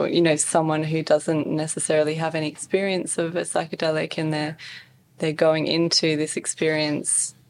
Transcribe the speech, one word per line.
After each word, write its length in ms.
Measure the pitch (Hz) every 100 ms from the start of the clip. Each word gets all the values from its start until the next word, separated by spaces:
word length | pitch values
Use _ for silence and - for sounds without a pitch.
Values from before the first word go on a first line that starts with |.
| 151
you 100 | 165
know, 140 | 165 151
someone 480 | - 170 160 156
who 200 | 156 160
doesn't 420 | 156 151 - 160 -
necessarily 680 | 160 156 - - 156 151 160
have 180 | 160
any 140 | 160 151
experience 680 | 151 - 190 196 185 156 -
of 180 | 170 170
a 60 |
psychedelic 760 | 170 165 165 - 160 156 160 -
and 160 | 156
they're, 240 | 151 151 160 - - - _ _ -
they're 140 | 160
going 340 | 156 160 156 -
into 480 | 165 170 - 165 151
this 200 | 151 -
experience, 1000 | - - 160 156 151 147 - - - - _